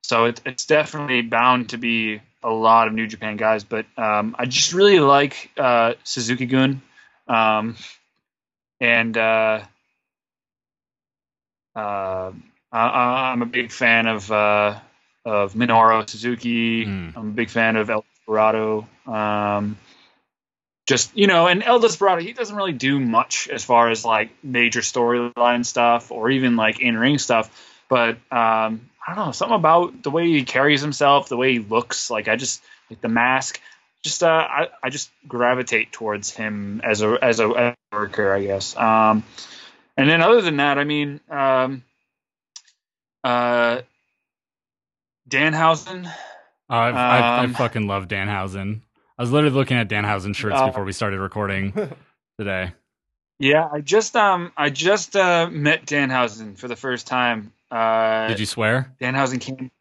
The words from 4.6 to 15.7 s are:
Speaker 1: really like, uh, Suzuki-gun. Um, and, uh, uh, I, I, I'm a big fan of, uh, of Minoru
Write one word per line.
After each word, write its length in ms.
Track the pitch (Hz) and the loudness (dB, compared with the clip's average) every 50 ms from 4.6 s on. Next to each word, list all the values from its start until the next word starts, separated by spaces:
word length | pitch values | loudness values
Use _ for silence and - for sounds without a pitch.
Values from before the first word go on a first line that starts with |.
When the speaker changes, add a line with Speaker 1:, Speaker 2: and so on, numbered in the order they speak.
| - - 170 | -2 -2 2
Speaker 1:
really 260 | 180 202 202 196 175 | 4 6 6 6 6
like, 500 | 147 139 139 139 143 139 - - - - _ | 6 6 6 4 4 0 -4 -12 -18 -14 _
uh, 380 | - 139 127 123 117 117 113 123 _ _ | -2 0 2 4 4 2 2 0 _ _
Suzuki-gun. 800 | - - 131 117 113 127 123 131 123 131 131 131 135 139 135 _ _ _ _ - _ _ _ _ | -10 -8 -6 -4 -4 -4 -4 -2 0 2 2 2 2 0 -4 _ _ _ _ -20 _ _ _ _
Um, 500 | - 123 113 110 110 107 107 110 113 113 - - - - _ _ _ _ _ _ _ _ _ _ _ _ _ _ _ _ _ | 0 0 2 4 2 2 0 -2 -4 -10 -12 -18 -20 -20 _ _ _ _ _ _ _ _ _ _ _ _ _ _ _ _ _
and, 360 | 127 117 117 117 113 113 110 | 0 2 2 2 0 0 -2
uh, 460 | 117 113 110 113 110 110 110 110 107 104 - _ _ _ _ _ _ _ _ _ _ _ _ _ _ _ _ _ _ _ _ _ _ _ _ _ _ _ _ _ _ _ _ _ _ _ _ _ _ _ _ _ | 0 0 2 2 2 2 2 0 -2 -6 -14 _ _ _ _ _ _ _ _ _ _ _ _ _ _ _ _ _ _ _ _ _ _ _ _ _ _ _ _ _ _ _ _ _ _ _ _ _ _ _ _ _
uh, 580 | 113 107 104 101 98 98 95 95 92 92 95 92 92 - _ _ _ _ _ | -8 -6 -6 -6 -6 -6 -6 -6 -6 -8 -10 -12 -16 -20 _ _ _ _ _
I, 160 | 123 113 113 120 | 0 0 0 2
I, 440 | 123 127 123 123 123 131 131 131 | 2 2 0 2 0 0 -2 -2
I'm 80 | 127 120 | -2 -2
a 60 | 120 | -4
big 260 | 117 123 123 120 110 | -2 -2 -4 -4 -4
fan 340 | - - 123 117 117 113 113 | -4 0 2 4 4 4 2
of, 240 | 113 113 104 98 104 | 2 -2 -2 -4 -2
uh, 480 | 110 104 104 104 104 104 104 104 104 104 - _ _ _ _ _ _ _ _ | 0 2 4 4 4 4 2 0 -2 -4 -16 _ _ _ _ _ _ _ _
of 300 | 117 107 104 101 98 98 | -2 0 0 0 0 0
Minoru 540 | 110 123 120 | -2 0 4